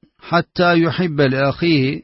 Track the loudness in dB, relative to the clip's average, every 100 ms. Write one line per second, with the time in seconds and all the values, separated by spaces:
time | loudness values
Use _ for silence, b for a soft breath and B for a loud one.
0 | _ _ -4 -2 -2 0 2 2 0 0
1 | -4 0 0 0 -2 -2 0 0 0 -4